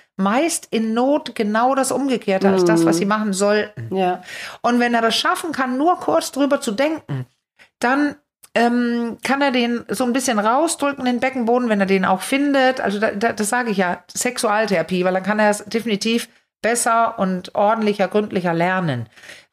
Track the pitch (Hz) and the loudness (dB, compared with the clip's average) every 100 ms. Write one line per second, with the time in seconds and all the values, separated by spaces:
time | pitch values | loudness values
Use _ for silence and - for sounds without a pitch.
0 | _ - 190 240 330 - - 233 220 226 | _ -4 0 2 0 -2 -4 -4 0 0
1 | 262 294 294 233 208 220 247 269 254 254 | 2 0 -2 -4 0 2 2 2 0 0
2 | 277 226 - 190 196 190 175 165 165 165 | 0 -2 0 2 4 4 4 4 4 2
3 | 196 214 214 185 202 214 214 - 113 190 | 0 0 -2 0 2 2 -2 -8 -6 -2
4 | 185 180 - - - - 233 240 240 233 | 0 -2 -8 -14 -14 -4 0 2 2 2
5 | 226 208 311 349 339 - 262 254 320 359 | 2 2 0 0 -2 -4 -2 0 2 2
6 | - 320 320 262 277 277 - 202 285 320 | 0 0 0 0 0 0 -2 0 -2 -2
7 | - 135 127 _ _ _ _ - 240 277 | -6 -8 -8 _ _ _ _ -4 0 0
8 | 294 - _ _ - 226 233 240 240 240 | 0 -4 _ _ -6 0 2 2 0 -2
9 | 233 214 - 277 285 247 240 240 - 202 | -4 -6 -4 0 0 2 0 -2 -4 -2
10 | 247 247 269 214 214 254 330 - 277 277 | 0 0 0 0 2 2 0 0 -4 -2
11 | 254 247 262 262 226 247 247 208 190 196 | -2 -2 -2 -2 0 0 2 0 2 2
12 | 185 185 - 277 285 277 262 254 - 202 | 2 0 0 0 2 2 2 0 -2 -2
13 | 220 202 233 220 208 240 240 196 180 185 | -2 0 -2 -2 -2 -2 0 0 0 -2
14 | - - 247 247 226 208 214 185 160 180 | -8 -6 -4 -2 0 0 2 0 0 0
15 | 180 185 185 214 214 208 - 226 226 202 | 0 0 -2 2 2 2 -2 -4 -2 -2
16 | 226 233 - _ _ _ 214 240 240 226 | 0 -2 -2 _ _ _ -2 0 2 2
17 | 226 - 190 185 - - 202 220 208 202 | 2 0 -2 -2 -4 0 2 2 2 0
18 | 180 208 208 196 175 165 175 185 170 123 | 0 0 0 -2 0 0 0 0 0 -2
19 | 113 - - - _ | -6 -14 -20 -20 _